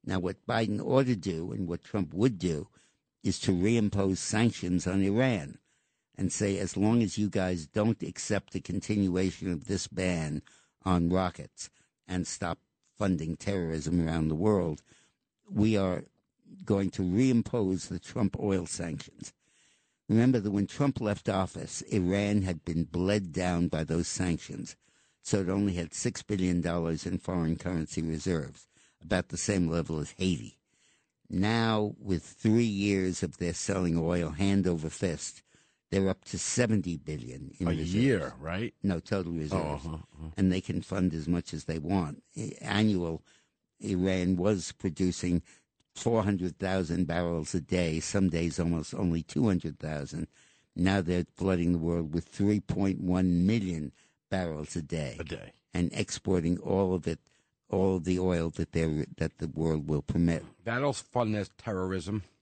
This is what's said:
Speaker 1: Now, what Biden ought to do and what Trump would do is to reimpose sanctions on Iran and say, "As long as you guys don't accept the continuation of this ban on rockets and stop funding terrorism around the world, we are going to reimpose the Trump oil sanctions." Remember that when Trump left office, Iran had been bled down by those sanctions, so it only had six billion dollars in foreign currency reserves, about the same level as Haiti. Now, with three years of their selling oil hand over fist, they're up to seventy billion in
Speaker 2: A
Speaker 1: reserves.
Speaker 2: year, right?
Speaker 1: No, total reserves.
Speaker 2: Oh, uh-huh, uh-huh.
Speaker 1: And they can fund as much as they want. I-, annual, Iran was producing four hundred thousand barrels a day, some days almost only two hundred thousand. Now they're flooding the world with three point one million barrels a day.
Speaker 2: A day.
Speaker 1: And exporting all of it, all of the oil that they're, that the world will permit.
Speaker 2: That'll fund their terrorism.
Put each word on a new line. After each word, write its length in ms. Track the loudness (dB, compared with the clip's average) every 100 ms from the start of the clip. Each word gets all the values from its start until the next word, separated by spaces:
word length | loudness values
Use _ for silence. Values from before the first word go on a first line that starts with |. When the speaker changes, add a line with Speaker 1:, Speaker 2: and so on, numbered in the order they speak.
Speaker 1:
Now, 160 | -2 -2
what 260 | -2 -4 -2
Biden 360 | 0 0 0
ought 240 | 2 4 4
to 100 | 0
do 360 | 0 -4 -4
and 120 | -4 -4
what 160 | -6
Trump 300 | -4 -4 -2
would 240 | 2 0 2
do 280 | -2 -2 -6 _ _ _ _ _
is 160 | -2 0
to 100 | 0
reimpose 680 | 2 4 2 2 0 0 0
sanctions 680 | -2 2 2 0 -2 0 0
on 140 | 2
Iran 560 | 2 2 2 0 -6 -14 _ _ _ _ _ -4
and 160 | -4
say, 260 | 0 0 0
"As 180 | -2 2
long 280 | 4 4
as 140 | 2 0
you 100 | 0
guys 380 | 0 0 -2 -4
don't 340 | 0 0 0
accept 500 | -4 -8 -2 -2 -2
the 80 | -8
continuation 880 | -4 -6 -2 2 2 2 0 -2 -4
of 140 | -4 -2
this 220 | -4 -4
ban 540 | -2 0 0 -2 -4 -8 _ _ _
on 260 | 2 2 4
rockets 600 | 2 0 -4 -18 -14 -16 _ _ _ -6
and 180 | -4 -4
stop 340 | -4 -6 -6 _ _ _ _
funding 380 | 0 2 -2 -4
terrorism 640 | -2 -2 -2 -2 0 2 2
around 220 | 0 0
the 80 | 2
world, 460 | 2 2 0 -4 _ -20 _ _ _ _ -4
we 280 | 2 4 4
are 280 | 2 -2 -6 _ _ _ -20 -18 0
going 240 | 2 2
to 140 | 0
reimpose 840 | 2 4 6 4 2 0 0 0 -4
the 120 | -10
Trump 360 | -8 -2 0 0
oil 260 | 0 0 -2
sanctions." 680 | -6 -6 -8 -10 -16 -18 _ _ _ _ _ _ _ 0
Remember 300 | 4 6 4
that 120 | 2
when 140 | 0 0
Trump 340 | 0 0 0
left 260 | -2 -2 0
office, 540 | 0 -2 -4 -10 -10
Iran 600 | -2 0 2 2 2 2
had 200 | 0 -4
been 220 | -4 -2 -2
bled 480 | 0 2 2 0
down 340 | -2 0 2 0
by 160 | 0
those 240 | 0 0 -2
sanctions, 680 | -2 -2 -2 -6 -12 -12 -16 _ _ _ _
so 200 | -2 0
it 80 | 2
only 240 | 2 2
had 200 | 0 -6
six 300 | -4 -4 -6
billion 380 | -4 0 2 2
dollars 440 | 0 0 -2 -2 -4
in 120 | -6
foreign 380 | -2 -2 0 -2
currency 440 | -2 -4 -4 -4
reserves, 680 | -4 -2 0 -2 -2 -12 -20 _ _ _
about 280 | -2 -2 -2
the 80 | -6
same 300 | -2 0 2
level 320 | 0 0 -4
as 120 | -4
Haiti. 460 | -2 0 0 -4 _ _ _ _ _ _ _ _
Now, 640 | 0 2 2 2 2 0 -4
with 240 | -2 -2
three 400 | -4 -2 4 4
years 580 | 4 2 2 2 2 0
of 160 | -4 -2
their 160 | -4
selling 440 | -2 -2 0 2 2
oil 340 | 2 0 -2
hand 340 | 0 2 4 4
over 240 | 0 -4
fist, 540 | -4 -4 -4 -8 -14 _ _ _ _ _
they're 180 | 0 0
up 140 | -2 -6
to 140 | -6
seventy 560 | -2 0 2 2 0 -6
billion 560 | -6 -10 -10 -12 -14 -4
in 80 | 0
Speaker 2:
A 40 |
Speaker 1:
reserves. 220 | 0 0 2
Speaker 2:
year, 380 | 4 2 -2 -8
right? 340 | -6 -4 -6 _
Speaker 1:
No, 160 | -2 -2
total 340 | -2 -2 -2
reserves. 200 | -4 -2
Speaker 2:
Oh, 200 | -2 -2
uh-huh, 220 | -4 -6 -10
uh-huh. 340 | -12 -14 -10 2
Speaker 1:
And 140 | 4
they 100 | 4
can 200 | -2 -6
fund 320 | -4 0 0
as 140 | 0 0
much 260 | -2 -2
as 120 | -8 -6
they 140 | -6
want. 440 | 0 0 0 -6 _ -10
I-, 160 | -10 -8
annual, 640 | -2 2 4 2 0 -4 _ _ _ _ _ _
Iran 580 | -2 0 2 2 2 2
was 340 | 2 0 -2
producing 680 | -6 -6 0 0 0 0 0 -2 -20 _ _ _ -4
four 280 | 0 2
hundred 360 | 2 0 -2 -4
thousand 480 | 0 0 0 0 0
barrels 460 | 0 0 -2 -2
a 80 | -4
day, 380 | 0 0 2 0
some 300 | -2 0 2
days 300 | 2 -2 0
almost 340 | 0 0 -4
only 300 | -2 0 0
two 220 | -2 0 2
hundred 320 | 2 -2 -8
thousand. 480 | -6 -6 -6 -8 -10 _ _ _ _ 0
Now 260 | 2 4
they're 240 | 2 0 -2 -2
flooding 360 | 0 2 2
the 40 | 2
world 340 | 2 0 0
with 120 | -4 -4
three 340 | 0 2 2
point 420 | 0 0 0 0
one 440 | 0 2 4 4 4
million 460 | 2 0 -4 -8 -12 _ _ _
barrels 460 | -4 -2 -6 -6 -8
a 60 |
day. 360 | -4 -4 -4 -8
Speaker 2:
A 40 |
day. 300 | -10 -10 -12 _ _
Speaker 1:
And 160 | -2 0
exporting 640 | 0 -4 -4 0 2 2 0
all 340 | 0 2 2
of 140 | 0 -2
it, 120 | -6 _ _ _ _ _
all 260 | 2 2 2
of 80 |
the 160 | 2 2
oil 300 | 2 2 0
that 220 | -2 -2
they're, 320 | 0 2 0 -4 -4
that 200 | -4 -4
the 100 | -6
world 400 | -2 0 0 0
will 140 | -2
permit. 420 | 0 2 4 2 -4 -10 -6
Speaker 2:
That'll 260 | -2 -2
fund 400 | -2 -4 0 0
their 120 | 0 -4 -8
terrorism. 680 | -6 -2 -2 -2 -4 -6 -6 _